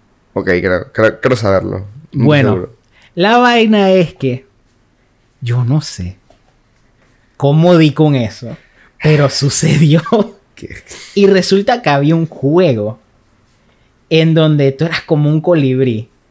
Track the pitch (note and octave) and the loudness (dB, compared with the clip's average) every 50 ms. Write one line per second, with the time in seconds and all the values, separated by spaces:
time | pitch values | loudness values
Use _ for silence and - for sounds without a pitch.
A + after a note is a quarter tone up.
0 | _ _ _ _ _ _ - G2+ F#2 F#2 F2+ F2+ F2 F#2+ F2+ F2 - - - - | _ _ _ _ _ _ -10 -8 -8 -4 -6 -4 -2 -2 -4 -4 -6 -8 -4 0
1 | A2 A2 - - - - C3 A2 A2 G2+ G2 F#2 F2+ F#2 G2 G2 F#2+ G2+ G#2 D3 | 0 0 0 -2 -2 -2 -2 -2 -2 0 0 0 -2 -4 -8 -10 -12 -14 -18 -20
2 | - - - C#3+ A2 D3 D3+ C#3+ C3+ - G2+ F#2 F2+ - - _ _ _ _ _ | -20 -10 -6 -2 0 2 2 2 2 0 -2 -4 -6 -10 -16 _ _ _ _ _
3 | _ _ - F3 F3 G#3 A3+ A#3+ B3 B3 A#3+ A#3 A3+ A3 A3 G#3 G3 F#3+ F#3 F#3+ | _ _ -6 -2 0 2 2 2 2 2 2 2 2 2 2 2 2 2 2 2
4 | F3 D3+ - - - C3 B2+ C3 - _ _ _ _ _ _ _ _ _ _ _ | 2 0 -4 -6 -4 -4 -4 -6 -10 _ _ _ _ _ _ _ _ _ _ _
5 | _ _ _ _ _ _ _ - - A#2 A#2+ B2 B2 A2+ C3+ D#3 D3 - - - | _ _ _ _ _ _ _ -10 -6 -4 -2 -2 0 0 0 -2 -2 -4 -10 -10
6 | F2+ F2+ F#2+ _ _ _ _ _ _ _ _ _ _ _ _ _ _ _ _ _ | -10 -12 -12 _ _ _ _ _ _ _ _ _ _ _ _ _ _ _ _ _
7 | _ _ _ _ _ _ _ - - C#3 C#3+ D#3 E3 F3+ F3 E3 D#3+ D3+ B2+ - | _ _ _ _ _ _ _ -4 -2 0 2 4 4 4 4 4 4 2 2 2
8 | D#3 D3+ C#3+ C3 A#2 G#2+ - - - A2+ - - _ _ _ _ _ _ _ - | 2 2 2 0 -2 -4 -8 -12 -16 -16 -16 -18 _ _ _ _ _ _ _ -4
9 | - D3+ D#3 C#3+ C#3+ C3+ - - C#3 C#3+ - - - D#3+ - D3+ D#3+ D3+ D3 E3 | 0 2 2 4 2 0 0 -2 -2 -2 -2 0 0 0 2 2 4 4 2 2
10 | D#3 - - G#3+ G#3 - - _ _ _ _ - - - - - - - - - | 0 0 -2 -2 -2 -2 -6 _ _ _ _ -18 -18 -18 -18 -18 -20 -20 -20 -20
11 | - - - G3+ G3+ G3 G3 F#3+ F3+ - F#3+ G3 G3+ C4 B3 A#3+ B3 D#3 C#3+ C#3 | -14 -6 0 2 4 4 4 2 2 2 0 0 2 0 -2 -2 0 -2 0 0
12 | C#3 D3 E3 E3 E3 D#3 - - - C3+ D3+ F3 F#3 E3 B2+ A2 G#2 G#2 A2+ - | 0 0 0 0 -2 -4 -6 -4 -4 0 0 2 2 2 0 -2 -4 -6 -8 -10
13 | _ _ _ _ _ _ _ _ _ _ _ _ _ _ _ _ _ _ _ _ | _ _ _ _ _ _ _ _ _ _ _ _ _ _ _ _ _ _ _ _
14 | _ - D#3+ D#3+ D#3+ E3 D#3+ D#3+ D#3+ D#3 D3+ D3 C#3+ C3+ C3+ C3+ D#3 E3 D#3+ - | _ -2 0 2 2 2 2 2 2 2 2 2 0 0 0 -2 -4 -4 -6 -6
15 | - - E3 D3 D3 D3 D3+ D#3+ D#3 F3+ F3 D#3+ C#3+ C3 B2+ B2+ C3+ C3 A2+ A2 | -6 -4 -2 0 0 0 0 0 0 0 0 2 2 0 0 0 0 -2 -2 -4
16 | A2+ - _ _ _ _ | -8 -12 _ _ _ _